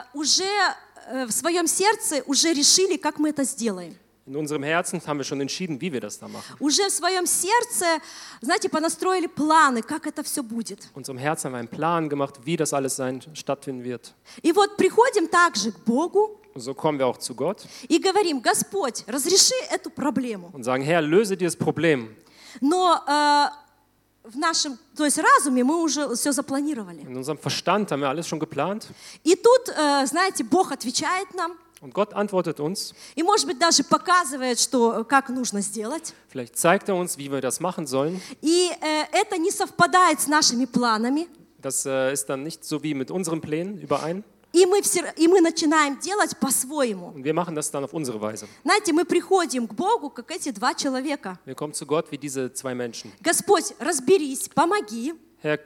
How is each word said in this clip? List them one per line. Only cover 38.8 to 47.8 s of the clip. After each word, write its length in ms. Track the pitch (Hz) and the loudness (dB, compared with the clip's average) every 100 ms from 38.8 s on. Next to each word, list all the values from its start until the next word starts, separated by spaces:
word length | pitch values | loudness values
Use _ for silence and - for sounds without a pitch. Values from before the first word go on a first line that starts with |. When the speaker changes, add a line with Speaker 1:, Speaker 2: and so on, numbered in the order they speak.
Speaker 1:
э, 220 | 302 311 302 | -2 -2 0
это 260 | 339 415 370 | 0 0 0
не 140 | 339 | -2
совпадает 720 | - 381 - 349 359 359 311 | -2 -4 2 4 8 6 4
с 60 | - | 2
нашими 380 | 302 302 240 254 | 4 4 2 0
планами. 600 | 247 240 214 233 285 339 - - _ | 2 2 2 2 0 -4 -12 -20 _
Speaker 2:
Das, 240 | 135 131 139 | -6 -4 -2
äh, 280 | 135 131 | 0 0
ist 140 | 139 - | -2 -4
dann 140 | 139 | -6
nicht 200 | 147 - | -6 -10
so 180 | - 151 | -6 -4
wie 120 | 147 | -2
mit 180 | 139 127 | -4 -4
unseren 300 | 175 180 160 | -4 -2 -4
Plänen 360 | 160 151 180 202 | -4 -4 -4 -8
überein. 460 | 147 143 147 185 - _ _ | -4 -2 -2 -6 -8 _ _
Speaker 1:
И 120 | 330 370 | 4 6
мы 160 | 403 | 4
все 200 | - 359 | 2 -2
р-, 120 | 330 - | -4 2
и 100 | 330 | 6
мы 140 | 381 | 6
начинаем 580 | 330 - 320 311 285 277 | 6 4 2 4 2 0
делать 380 | 320 415 320 - | -4 0 -2 0
по-своему. 720 | 269 - 254 302 254 190 175 | -2 -2 -4 -2 -2 -2 -10
Speaker 2:
Und 120 | 160 135 | -8 -2
wir 80 | |
machen 220 | 160 180 151 | 0 -2 -4
das 140 | 147 | -4
dann 120 | 147 | -6